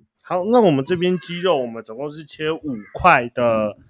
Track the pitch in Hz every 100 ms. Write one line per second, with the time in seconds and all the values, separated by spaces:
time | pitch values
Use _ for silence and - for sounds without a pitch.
0 | _ _ - 180 202 247 202 135 135 180
1 | 180 180 - 175 180 147 123 113 110 113
2 | 151 151 147 - 156 160 151 113 101 -
3 | 180 143 120 - 120 110 104 -